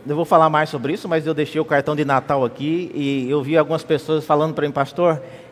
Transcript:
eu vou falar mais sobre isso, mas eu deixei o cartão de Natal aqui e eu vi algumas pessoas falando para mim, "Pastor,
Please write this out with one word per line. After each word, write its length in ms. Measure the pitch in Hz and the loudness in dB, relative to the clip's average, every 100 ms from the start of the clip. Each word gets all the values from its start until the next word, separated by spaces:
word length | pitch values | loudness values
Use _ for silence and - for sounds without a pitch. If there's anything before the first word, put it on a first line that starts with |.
| 135 | -6
eu 80 | 151 | -4
vou 100 | 160 | 4
falar 240 | 165 160 | 4 6
mais 200 | 151 151 | 4 0
sobre 240 | 139 135 | -2 -4
isso, 140 | - 190 | -6 -2
mas 200 | 160 151 | -2 0
eu 60 | |
deixei 280 | 156 147 156 | -2 -2 -2
o 40 | 156 | 0
cartão 300 | 143 143 151 | 0 0 0
de 80 | |
Natal 400 | 143 135 127 143 | 2 0 2 0
aqui 480 | 123 123 147 165 175 | 0 -2 -4 -2 -4
e 360 | - 139 139 123 | -4 -2 -2 0
eu 140 | 147 | -2
vi 120 | 135 160 | 2 2
algumas 280 | 151 156 | 2 0
pessoas 420 | - 151 156 156 151 | 0 -2 0 -2 2
falando 300 | 151 160 151 | 2 2 0
para 100 | 147 | -2
mim, 80 | |
"Pastor, 480 | 147 135 - 175 156 - - - | -2 -2 0 2 2 -4 -18 -20